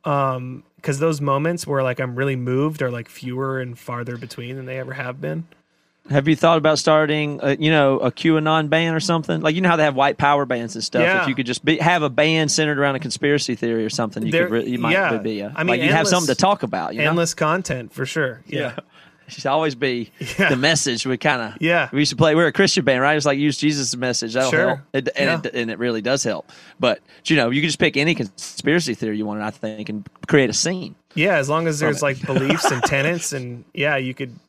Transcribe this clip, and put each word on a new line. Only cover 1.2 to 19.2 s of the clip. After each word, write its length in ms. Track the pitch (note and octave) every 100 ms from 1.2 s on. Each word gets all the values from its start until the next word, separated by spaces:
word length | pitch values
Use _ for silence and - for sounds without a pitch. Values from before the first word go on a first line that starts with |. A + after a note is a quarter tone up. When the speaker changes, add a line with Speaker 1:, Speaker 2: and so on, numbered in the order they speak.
Speaker 1:
moments 460 | C#3 C#3 D#3+ F3 -
where, 160 | C#3+
like, 160 | C3 B2
I'm 160 | B2+ B2
really 200 | C#3 C3
moved 460 | B2 B2+ D3+ D#3
are, 100 | C3
like, 180 | A#2+ A#2
fewer 500 | - B2+ B2+ C3+ C3
and 180 | B2 A#2
farther 380 | - A#2+ B2 B2
between 380 | A#2+ - A#2+ C3+
than 100 | C3
they 140 | C3
ever 140 | B2+
have 260 | C3+ B2+ C3
been. 240 | D3+ D#3+ E3 _ _ _ _ _ -
Speaker 2:
Have 200 | C#3+ C#3+
you 80 | D3+
thought 200 | E3 E3
about 220 | D3+ D3+
starting, 640 | - D#3 D#3 D3+ D3 C#3+
uh, 160 | C#3+ C#3
you 100 | D#3
know, 300 | D#3+ C#3 C3+
a 100 | B2+
QAnon 580 | - E3 D#3 D#3 D#3+ D3+
band 260 | D#3+ E3 D#3+
or 60 |
something? 400 | D3+ E3 D3+ E3
Like, 140 | D#3 E3
you 40 |
know 80 | F#3
how 80 | E3+
they 80 |
have 120 | D3+ C3+
white 220 | C#3 -
power 280 | C#3+ C#3+ C3+
bands 280 | B2 A#2 A2+
and 60 |
stuff. 200 | - B2+
Speaker 1:
Yeah. 220 | B2+ F#3+
Speaker 2:
If 40 | D#3
you 80 | C3
could 100 | B2
just 200 | B2 -
be, 120 | D#3+
have 220 | D#3 F3
a 80 | D3
band 400 | B2+ D3+ D#3+ D3+
centered 300 | - D#3 C#3+
around 160 | C#3+ C3+
a 40 |
conspiracy 560 | B2 - C#3+ C#3+ - A#2
theory 280 | A#2+ A2+
or 60 | A2
something, 340 | - A2 G#2 A2+
you 60 |
Speaker 1:
There, 140 | E3 F3
Speaker 2:
could 80 |
re-, 160 | A#2 A2+
you 100 | B2
might 140 | A#2
Speaker 1:
yeah. 240 | F3+ F3 A2+
Speaker 2:
be 240 | A2+ G#2+
a, 100 | G2+
Speaker 1:
I 100 | -
mean, 80 | -
Speaker 2:
like, 100 | A#2+
you'd 60 | -
have 180 | E3 D#3
Speaker 1:
endless, 20 |
Speaker 2:
something 220 | F3+ D3+
to 60 | B2+
talk 240 | F#3 G#3
about. 320 | A#2+ F#2+ D#2+ A#2
You 60 |
know? 80 | D3+
Speaker 1:
endless 240 | E3+ E3
content 580 | - D#3 F3 F3+ C3+ A2+
for 140 | - C3
sure. 360 | D#3+ C3+ A#2+ -
Yeah. 120 | C#3+
Speaker 2:
Yeah. 140 | C#3+ - _ - - _